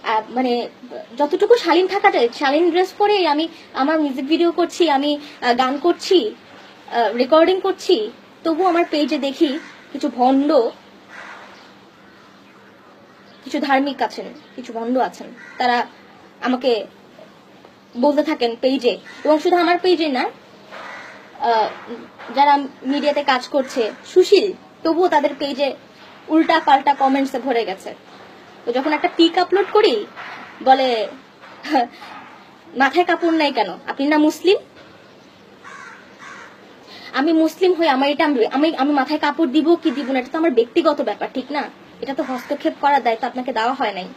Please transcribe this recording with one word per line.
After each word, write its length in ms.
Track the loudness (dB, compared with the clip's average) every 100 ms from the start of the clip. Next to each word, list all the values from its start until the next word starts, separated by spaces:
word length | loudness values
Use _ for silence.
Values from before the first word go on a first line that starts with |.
আহ, 180 | -2 -4 -4
মানে, 400 | -4 -2 -2 -4 -12 -18 -18 -16 -4
যতটুকু 400 | -2 0 4 4
শালীন 300 | 6 2 2
থাকা 240 | 2 2
যায়, 180 | 2 0 0
শালীন 300 | 0 2 2
ড্রেস 240 | 2 -2 0
পরেই 300 | 0 2 2
আমি 200 | 0 -2 -6 -16
আমার 260 | -4 0 0
মিউজিক 280 | 0 -4 -2
ভিডিও 240 | 0 0
করছি, 380 | 0 -4 0 0
আমি, 300 | 2 0 -4 -8 -6
আহ, 120 | -2 0
গান 200 | 0 0
করছি, 580 | 0 -2 2 2 2 -8 -20 -20 -20 -20 -8
আহ, 240 | -2 -2 0
রেকর্ডিং 440 | 2 4 4 2
করছি, 500 | -2 -6 0 0 0 -10 -20 -8
তবু 220 | -4 0 2
আমার 200 | 2 0
পেজে 280 | -2 -2 -2
দেখি 420 | -4 0 0 0 -10 -20 -16
কিছু 160 | -6 -6 0
ভণ্ড, 540 | 2 2 4 2 2 -4 -20 -20 -20 -20 -20 -20 -20 -20 -20 -20 -20 -20 -20 -20 -20 -20 -20 -20 -20 -20 -20 -20 -20 -20 -20 -20
কিছু 160 | -10 -6
ধার্মিক 420 | 0 0 0 -4
আছেন, 240 | -6 -6 -14 -16 -20 -20
কিছু 180 | -12
ভণ্ড 240 | -10 -2 -2
আছেন, 300 | -2 -6 -20 -20 -20 -6
তারা 300 | -2 0 -2 -10 -20 -20 -20 -10
আমাকে 440 | -4 -2 0 -2 -4 -18 -20 -20 -20 -20 -20 -20 -20 -20 -18 -2
বলতে 260 | 0 2
থাকেন 320 | 0 0 -2 0
পেজে, 360 | -2 0 0 -2 -8 -8
এবং 160 | 0 2
শুধু 160 | 2 2
আমার 240 | 2 2
পেজে 280 | 2 0 0
না, 220 | -2 -4 -8 -20 -20 -20 -18 -18 -18 -20 -20 -20 -6
আহ, 280 | -2 0 0 -4 -14 -16 -16 -20 -10 2
যারা 220 | 4 4 0 -10 -4
মিডিয়াতে 380 | -2 0 0
কাজ 240 | 0 -2 0
করছে, 440 | -4 -2 -2 -4 -6 -2
সুশীল, 480 | 2 6 4 4 -6 -14 -8
তবুও 240 | -2 0 2
তাদের 220 | 2 0 -4
পেজে 520 | -8 -2 -4 -4 -16 -20 -20 -20 0
উল্টা 320 | 0 4 2
পাল্টা 340 | 4 2 4
কমেন্টসে 460 | 2 2 2 0 -4
ভরে 260 | -2 -2 -2
গেছে। 300 | -8 -12 -18 -20 -20 -20 -20 -20 -14 -4
তো 60 |
যখন 220 | -2 -2
একটা 160 | 0 -2 2
পিক 200 | 2 4
আপলোড 280 | 0 0 2
করি, 340 | 4 4 2 -4 -14 -18 -16 -18 -6
বলে, 440 | 2 4 4 0 -4 -8 -20 -20 -20 -18 -2 0 0 -6 -20 -20 -20 -20 -20 -20 -16 0
"মাথায় 300 | 0 2 0
কাপড় 320 | 0 0 0
নাই 140 | 0
কেন? 180 | 0 -4 -6 -12
আপনি 200 | -4 0
না 100 | 4
মুসলিম?" 400 | 2 2 0 0 -2 -20 -20 -20 -20 -20 -20 -20 -20 -20 -20 -20 -20 -20 -20 -20 -20 -20 -20 -20 -20 -20 -20 -20 -8
আমি 200 | -2 2
মুসলিম 400 | 4 2 2 2
হয়ে 160 | 4 2
আমার 200 | 2 2
এটা 160 | 2 2
আমি, 200 | 2 2
আমি, 300 | 2 0 2
আমি 180 | 0
মাথায় 260 | 2 0 0
কাপড় 280 | -2 0 0
দিব 280 | 2 2 2
কি 160 | 2
দিব 200 | -4 -4
না, 80 | -4
এটা 100 | -2
তো 60 | -2
আমার 140 | 0
ব্যক্তিগত 500 | 2 0 2 2 0
ব্যাপার, 260 | -4 -4 -6
ঠিক 180 | -8 -6
না? 180 | -6 -8 -12 -20 -14
এটা 120 | -10
তো 100 | -6
হস্তক্ষেপ 500 | -6 -6 -6 -4 -4 -2
করার 220 | 0 2
দায়িত্ব 240 | 0 -2 -4
আপনাকে 260 | -6 -6
দেওয়া 200 | -2 -2
হয় 200 | -2 -4
নাই। 140 | -4 -12